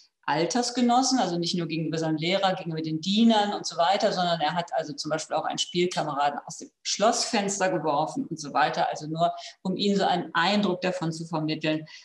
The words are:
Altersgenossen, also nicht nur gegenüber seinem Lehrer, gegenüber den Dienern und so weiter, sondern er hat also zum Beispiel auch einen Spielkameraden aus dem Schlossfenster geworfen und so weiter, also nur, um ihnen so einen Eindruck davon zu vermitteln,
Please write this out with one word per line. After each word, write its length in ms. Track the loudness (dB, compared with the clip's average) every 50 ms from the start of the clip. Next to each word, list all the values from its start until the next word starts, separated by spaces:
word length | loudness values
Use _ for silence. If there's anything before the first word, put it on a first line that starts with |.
| -20 _ _ _
Altersgenossen, 960 | -4 -2 0 0 0 0 0 0 0 0 0 2 2 4 4 4 4 4 2 2
also 200 | 2 2 0 -2
nicht 180 | -2 -2 -2
nur 100 | -2 -2
gegenüber 320 | -2 -2 -2 -2 -2 -2 -2
seinem 180 | 0 0 0
Lehrer, 380 | 0 0 0 0 2 2 2 0
gegenüber 260 | 0 -4 -6 -6 -4
den 200 | -4 -4 -4 -4
Dienern 520 | -2 0 2 6 6 6 6 6 4 0
und 140 | -2 -4 -6
so 100 | -6 0
weiter, 360 | 0 2 2 4 2 2 0
sondern 280 | 2 2 0 0 0 0
er 140 | 0 0 0
hat 180 | -2 -4 -2
also 220 | -4 -4 -4 -4 -8
zum 160 | -8 -4 -4
Beispiel 260 | -4 -4 -4 -2 -2
auch 80 | -2 -2
einen 140 | -2 -2 -4
Spielkameraden 800 | -4 -2 0 0 0 2 0 -2 -4 -2 0 0 0 0 0 -2 -10
aus 120 | -12 -14 -14
dem 120 | -16 -18 _ _
Schlossfenster 840 | -6 -6 -2 2 2 2 2 2 -2 0 0 0 0 0 0 0 0 0
geworfen 560 | 0 0 0 0 0 0 0 -2 -2 -6 -6
und 140 | -6 -6 -8
so 140 | -8 -2 2
weiter, 340 | 2 2 2 2 0 0 0
also 180 | -2 -4 -6
nur, 280 | -6 -2 0 0 0 0 -2 -12 -16 -14 _
um 140 | -4 -4 -2
ihnen 200 | 0 2 2 2
so 80 | 4 2
einen 260 | 2 2 0 0 -2
Eindruck 480 | 0 2 2 4 4 2 2 2 0 0
davon 320 | -2 -4 -2 -2 -4 -4
zu 140 | -4 -4 -6
vermitteln, 580 | -6 -4 -2 -2 -2 -4 -2 0 -2 -2 -2 -4 -10 -18 -20